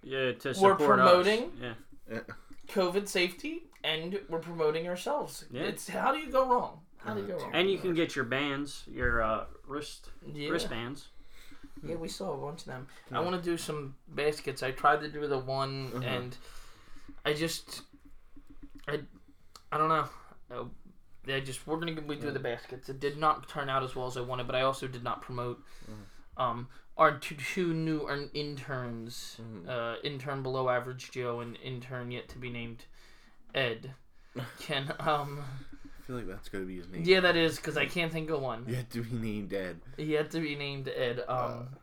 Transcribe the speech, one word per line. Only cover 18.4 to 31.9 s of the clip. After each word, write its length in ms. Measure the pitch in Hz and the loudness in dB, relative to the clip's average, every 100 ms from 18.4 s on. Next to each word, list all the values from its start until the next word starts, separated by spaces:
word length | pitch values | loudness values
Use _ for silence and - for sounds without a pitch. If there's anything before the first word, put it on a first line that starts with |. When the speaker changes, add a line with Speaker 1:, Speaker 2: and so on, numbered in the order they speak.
| - - - - - | -14 -14 -12 -12 -4
Speaker 2:
I, 160 | 147 139 - - - - - - | -4 -4 -16 -20 -20 -20 -20 -4
I 60 | 147 | 2
don't 120 | 156 | 4
know. 200 | 160 139 - - - - | 4 2 -6 -16 -18 -12
Uh, 140 | 123 123 - - - - - - | -10 -8 -10 -14 -18 -18 -14 -4
I 120 | 135 | -2
just, 260 | 135 127 - | -2 -8 -4
we're 120 | 160 | -2
gonna, 220 | 165 160 | -2 -4
we 140 | 151 143 | -4 -4
do 100 | 147 | -2
Speaker 3:
Yeah. 60 | |
Speaker 2:
the 60 | 135 | 0
baskets. 480 | 135 117 - 127 - | -2 -2 -6 -12 -8
It 100 | 135 | -2
did 180 | 143 147 | -2 2
not 300 | 156 151 - | 4 4 0
turn 200 | 156 135 | -4 0
out 140 | 135 | 0
as 120 | 131 131 | 0 -2
well 100 | 127 | -4
as 80 | 127 | -2
I 40 | |
wanted, 240 | 123 127 123 | -4 -2 0
but 80 | 131 | 2
I 60 | |
also 260 | 135 131 127 | 2 2 -4
did 160 | 127 | -4
not 180 | 120 113 | -4 -4
promote, 420 | - 123 120 120 - - - | -4 -4 -4 -6 -12 -14 -12
Speaker 3:
Mm-hmm. 520 | 110 98 - - - | -12 -14 -16 -16 0
Speaker 2:
um, 280 | 127 117 131 - - - | 0 0 -8 -12 -14 6
our 200 | 160 151 | 6 6
two, 180 | - 151 | -6 -6
two 380 | 131 - 175 | -4 0 2
new 340 | 160 160 156 - | 2 2 0 0
in-, 200 | 143 143 | -2 -2
interns, 1040 | 147 147 143 127 135 123 117 113 120 - - | -4 -4 -6 -4 -4 -4 -6 -8 -8 -10 -10
Speaker 3:
Mm-hmm. 280 | 113 110 87 | -10 -10 -4
Speaker 2:
uh, 260 | 127 117 117 | -2 -2 -2
intern 400 | 147 139 131 135 | -4 -4 -4 -2
Below 260 | 131 131 127 | 0 2 4
Average 400 | 123 123 123 - | 2 0 -8 -8
Joe 280 | 131 123 120 | -4 -2 -2
and 160 | 120 113 | -4 -8
intern 540 | 131 127 123 | -8 -8 -6